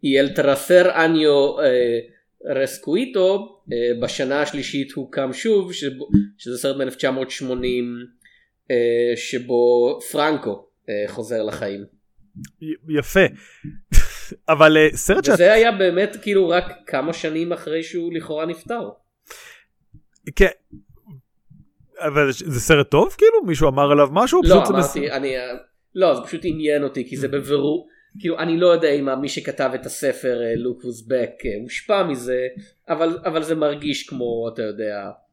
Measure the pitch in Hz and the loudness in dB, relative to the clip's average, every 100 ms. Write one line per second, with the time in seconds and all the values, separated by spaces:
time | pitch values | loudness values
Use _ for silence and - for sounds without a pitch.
0 | 147 135 139 139 143 135 - 180 180 165 | 2 2 2 2 0 0 4 6 6 4
1 | 160 165 156 143 139 - 147 123 123 117 | 2 4 4 4 2 2 2 2 2 -2
2 | - _ _ _ - 131 135 - - 170 | -6 _ _ _ -6 -4 -4 -6 -4 -2
3 | 262 208 185 190 220 - - 120 120 120 | -2 0 0 0 -4 -18 -8 -4 -2 -2
4 | 117 - 131 139 143 147 131 139 135 - | -4 -4 -2 -2 -2 -4 -6 -6 -8 -10
5 | 131 - 135 135 226 208 180 175 143 131 | -10 -6 -6 -4 0 0 0 -8 -8 -10
6 | - 101 101 _ 120 123 135 135 131 123 | -8 -6 -8 _ -14 -8 -6 -6 -8 -6
7 | 139 131 131 - 131 127 127 123 120 120 | -6 -6 -10 -12 -10 -8 -6 -6 -6 -10
8 | 123 _ _ _ _ _ _ 123 120 117 | -16 _ _ _ _ _ _ 0 2 0
9 | 120 117 - 131 120 120 120 120 120 147 | 0 -2 -6 -8 -2 2 4 4 2 0
10 | - - 151 156 117 98 - _ - 104 | -8 -2 -2 -2 -6 -10 -14 _ -8 -6
11 | 104 - 110 117 107 101 107 98 101 _ | -6 -8 -8 -6 -6 -6 -8 -8 -14 _
12 | _ _ _ 95 135 _ 156 156 160 147 | _ _ _ -20 -20 _ -12 -12 -4 -4
13 | 135 190 165 - - - - - - - | 0 2 2 0 -20 -20 -18 -18 6 8
14 | - - - - - 156 156 156 156 120 | 8 0 -16 -14 -2 6 8 8 4 2
15 | - 214 285 202 175 220 226 202 190 175 | 0 0 4 6 6 6 4 4 0 2
16 | 202 - 208 196 180 175 180 - - - | -2 -4 -2 0 2 0 -2 -12 -6 -4
17 | 156 165 160 156 170 175 - 160 165 175 | -4 -6 -6 -4 -4 -6 -6 -6 -6 -8
18 | 170 165 156 151 160 170 - 233 131 - | -6 -8 -8 -6 -6 -8 -10 -10 -10 -16
19 | _ _ _ - - - _ _ _ - | _ _ _ -20 -20 -20 _ _ _ -20
20 | _ _ - - 190 - _ - _ _ | _ _ -16 2 2 2 _ -20 _ _
21 | _ 139 _ _ _ - - _ _ - | _ -20 _ _ _ -20 -20 _ _ -8
22 | 160 143 143 127 175 127 101 156 143 143 | -4 0 0 0 -6 -6 4 4 4 2
23 | 226 - 440 453 262 147 151 135 143 147 | 2 6 6 6 0 2 2 4 4 6
24 | 139 160 247 359 320 185 - 190 175 151 | 4 4 2 4 8 6 6 0 0 -2
25 | 143 135 139 131 127 127 - _ _ 185 | -6 -4 -4 -6 -8 -14 -16 _ _ 0
26 | 185 143 - 170 180 156 151 147 143 135 | 2 2 -4 -8 -6 -4 -2 0 -2 -6
27 | 123 - 139 139 127 143 139 165 - _ | -10 -6 -6 -6 -2 -2 0 -4 -8 _
28 | _ - 180 165 165 165 175 170 160 143 | _ -10 -8 -6 -2 2 4 4 4 2
29 | 139 131 139 180 160 135 135 123 - - | 0 -4 -4 -8 -10 -4 -4 -4 -10 -6
30 | 143 127 127 120 117 117 123 120 123 113 | -4 -2 -4 -4 -2 -4 -4 -8 -10 -14
31 | 113 127 113 - 131 104 123 - - 202 | -4 -4 -4 -6 -10 -8 -10 -14 -2 -2
32 | 180 135 120 127 127 127 - _ - 160 | 0 -4 -4 -4 -4 -10 -20 _ -8 -2
33 | 165 170 180 160 156 160 151 147 147 139 | -2 -2 -4 -4 -4 -2 -2 -2 -6 -6
34 | - 127 120 117 117 113 110 104 107 104 | -8 -8 -4 -4 -6 -6 -8 -6 -8 -8
35 | 98 - _ | -12 -16 _